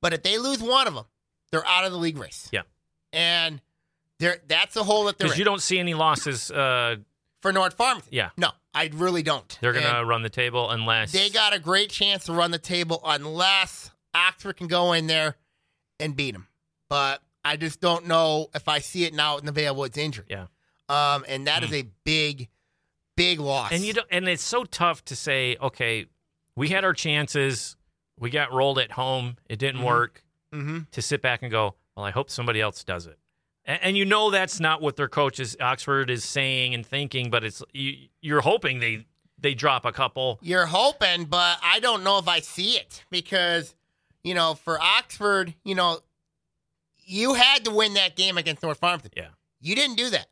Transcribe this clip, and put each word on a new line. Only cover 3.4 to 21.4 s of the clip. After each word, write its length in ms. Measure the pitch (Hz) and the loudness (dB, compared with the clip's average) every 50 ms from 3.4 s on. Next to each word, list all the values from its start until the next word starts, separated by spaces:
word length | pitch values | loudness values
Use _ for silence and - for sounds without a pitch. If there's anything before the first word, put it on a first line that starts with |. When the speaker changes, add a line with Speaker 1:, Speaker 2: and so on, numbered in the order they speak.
| 165 165 156 139 _ _ _ _ _ _ _ _ _ _ _ _ | 0 -2 -4 -8 _ _ _ _ _ _ _ _ _ _ _ _
Speaker 1:
they're, 180 | 160 175 175 175 _ 143 | 0 0 0 0 _ 0
that's 280 | 156 165 196 202 - | 2 2 2 0 0
a 80 | 226 214 | -4 2
hole 220 | 190 214 214 208 | 4 4 4 4
that 120 | 202 202 _ | 2 0 _
they're 100 | 190 - | 0 0
Speaker 2:
'Cause 80 | 156 | 2
Speaker 1:
in. 40 | 156 | 4
Speaker 2:
you 60 | 202 | 2
don't 160 | 208 202 196 | 2 2 2
see 180 | - - 185 185 | 0 0 0 0
any 140 | 180 175 170 | 0 0 0
losses, 580 | 156 156 156 151 143 - 151 135 120 - - | 2 4 4 4 2 0 -4 -4 -4 -6 -6
uh, 460 | 151 143 139 131 127 123 120 117 117 107 104 _ _ _ _ _ _ _ | -2 0 2 2 2 2 2 0 -2 -4 -8 _ _ _ _ _ _ _
Speaker 1:
For 100 | - 190 190 | -2 0 2
North 220 | 190 190 185 180 | 2 2 0 0
Farmington? 340 | - 233 262 254 202 - - - | 0 2 2 2 0 -4 -6 -4
Speaker 2:
Yeah. 160 | 123 104 85 - - | -4 -4 -2 -2 -2
Speaker 1:
No, 140 | 175 165 - _ _ _ _ | -2 -2 -2 _ _ _ _
I 160 | 143 160 165 147 | -2 -2 -2 -2
really 300 | 151 175 185 180 170 156 | 0 0 0 2 0 0
don't. 340 | 156 151 131 104 _ - - | 0 -2 -2 -2 _ -12 -2
Speaker 2:
They're 120 | - 123 120 | 0 0 2
gonna 140 | 123 147 127 | 2 2 2
Speaker 1:
And 200 | 120 120 117 117 | 2 0 2 0
Speaker 2:
run 140 | 117 113 113 | 0 0 -2
the 60 | 110 | -4
table 400 | - - 123 123 117 123 120 107 | -2 -2 -2 0 0 0 0 0
unless 400 | 113 113 113 113 113 113 110 104 | -2 -2 0 2 2 2 0 0
Speaker 1:
they 180 | 147 190 196 202 | 0 0 0 2
got 240 | 196 220 220 208 202 | 2 2 2 2 2
a 60 | 196 | 0
great 300 | 151 160 185 196 208 202 | 0 0 2 2 2 0
chance 340 | - - 202 202 202 190 - | 0 -2 0 0 0 -2 -4
to 80 | - 170 | -4 0
run 180 | 170 170 170 | 2 2 2
the 60 | 170 160 | 0 -4
table 400 | - - 180 180 175 160 165 160 - | -6 -4 -2 -2 -2 -2 -4 -4 0
unless 880 | 156 151 147 143 151 156 165 180 190 196 196 185 - - - - - _ _ _ _ _ | 0 -2 0 -2 -6 -2 0 2 4 4 2 0 -2 -4 -16 -16 -18 _ _ _ _ _
Oxford 440 | 170 175 185 185 _ - 190 185 - | 2 2 2 0 _ -12 -12 -10 -8
can 100 | 180 170 | -6 -2
go 260 | 170 175 175 175 170 | 2 2 4 4 2
in 140 | 165 160 160 | 2 2 0
there 300 | 160 160 156 156 143 _ _ _ _ _ _ _ _ _ _ _ _ _ | 0 0 0 -2 -4 _ _ _ _ _ _ _ _ _ _ _ _ _
and 160 | 151 156 143 | -6 -6 -4
beat 180 | 131 143 135 110 | -4 -4 -4 -6
'em. 120 | 92 92 _ _ _ _ _ _ _ _ _ | -10 -14 _ _ _ _ _ _ _ _ _
But 320 | 143 143 139 135 135 139 _ _ _ _ _ | -2 0 0 0 -2 -4 _ _ _ _ _
I 100 | 147 147 151 | -2 -2 0
just 220 | 160 160 147 - | -2 -4 -4 0
don't 280 | - 175 170 170 170 175 | 2 2 2 2 0 2
know 420 | 165 165 165 160 151 151 160 - _ | 4 4 6 6 4 2 0 -2 _
if 120 | 151 - - | -6 -2 -2
I 120 | 151 147 | -2 -2
see 260 | 139 - - 185 170 | -2 -4 -2 -2 -2
it 80 | 165 156 | -2 2
now 220 | 151 147 151 147 | 0 0 0 0
with 80 | 143 143 | -2 -4
Nevaeh 300 | 147 147 151 151 147 139 | -6 -2 -2 0 0 0
Woods' 220 | 135 139 131 - 143 | -2 -4 -4 -4 -4
injury. 280 | 147 156 135 110 92 _ | -4 -4 -4 -8 -10 _
Speaker 2:
Yeah. 180 | 98 95 92 90 _ _ _ _ _ _ _ _ | -10 -10 -10 -14 _ _ _ _ _ _ _ _
Speaker 1:
Um, 360 | 143 147 147 143 143 143 131 - | 0 2 4 4 2 0 0 -4
and 200 | 139 135 | -6 -4